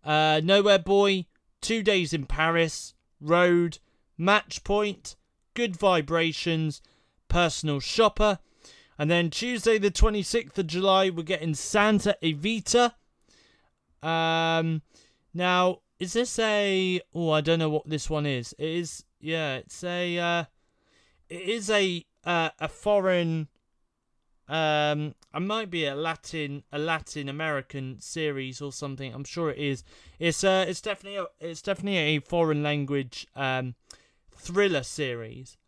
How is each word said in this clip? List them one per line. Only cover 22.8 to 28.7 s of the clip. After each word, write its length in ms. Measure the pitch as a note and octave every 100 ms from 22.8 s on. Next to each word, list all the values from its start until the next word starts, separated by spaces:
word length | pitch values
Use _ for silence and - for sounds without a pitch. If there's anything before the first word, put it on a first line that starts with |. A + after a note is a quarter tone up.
| G#3+ G#3 F#3+ F3+ E3+ D#3+ D3+ _ _ _ _ _ _ _ _ _ -
um, 680 | D#3 D#3 D3+ D3 D3+ D3+ - _
it 60 | -
might 300 | F#3+ A3 G#3
be 160 | E3+ D3
a 80 |
Latin, 680 | C#3 E3 D#3+ - E3 C#3+ C#3+ -
a 80 | D3
Latin 500 | D#3+ D#3+ - D3+ C#3
American 720 | C#3+ D#3+ C#3+ C3+ C#3 C3 A2+
series 600 | - E3 D3+ C#3 C3 B2+
or 120 | C#3+